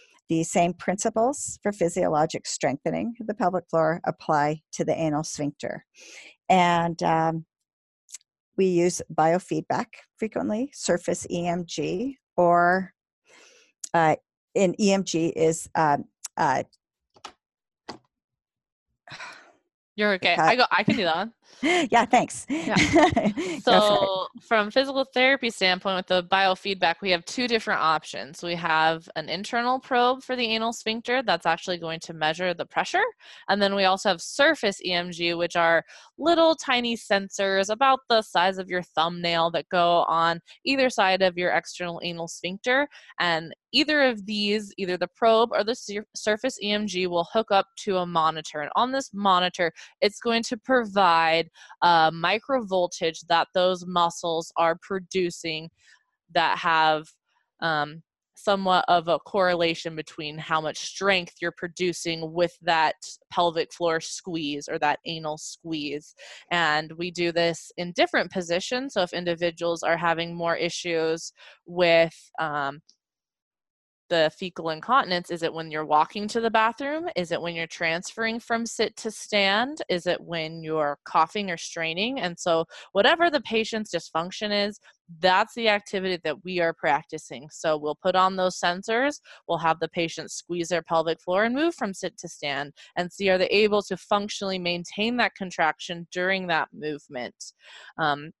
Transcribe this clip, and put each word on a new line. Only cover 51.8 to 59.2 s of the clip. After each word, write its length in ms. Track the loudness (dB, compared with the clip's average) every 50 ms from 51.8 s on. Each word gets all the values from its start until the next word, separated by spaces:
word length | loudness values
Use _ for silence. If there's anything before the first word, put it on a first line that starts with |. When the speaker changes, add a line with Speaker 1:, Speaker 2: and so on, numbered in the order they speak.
Speaker 2:
a 300 | 4 4 6 6 6 4 2
micro 500 | 2 0 0 0 0 -2 -2 -2 -2 -2
voltage 580 | 0 0 0 0 -2 -2 -2 -2 -2 -2 -4
that 260 | -2 2 2 2 2 2 2
those 300 | 2 2 2 2 0 -4 -2
muscles 640 | 0 2 2 2 0 -2 -4 -2 -2 -2 -4 -4 -2 0
are 200 | 2 2 2 0
producing 880 | -4 -8 -8 -8 -6 -4 -2 -2 -2 -2 -4 -6 -8 -8 -6 -8 -10 -14 -18 _ _ _ -20 _ _ _ _ _ _ _ -2
that 220 | 0 0 2 0 0
have, 500 | 0 2 4 4 4 4 4 2 -2 -8 _ _ _ _ _ _ _ _ _ _
um, 420 | -4 -2 0 0 -2 -4 -6 -12 -20 _ _ _ _ _ _
somewhat 500 | -6 -2 0 0 2 2 2 2 4 4 4
of 200 | 2 2 2 2
a 100 | 0
correlation 760 | -2